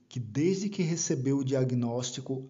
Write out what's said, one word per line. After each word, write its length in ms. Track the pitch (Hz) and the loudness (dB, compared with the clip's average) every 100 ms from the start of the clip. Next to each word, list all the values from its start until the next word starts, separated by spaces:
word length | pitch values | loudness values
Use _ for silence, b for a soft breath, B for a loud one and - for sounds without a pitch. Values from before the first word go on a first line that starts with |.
| - | -10
que, 120 | 127 | -8
desde 500 | 107 123 170 190 202 | -4 2 2 2 0
que 140 | - | 0
recebeu 560 | 160 165 - 143 127 139 | 0 0 0 0 2 2
o 40 | |
diagnóstico 1000 | 131 135 127 123 117 120 123 - 131 131 | 2 2 2 2 0 -2 -4 -6 -6 -6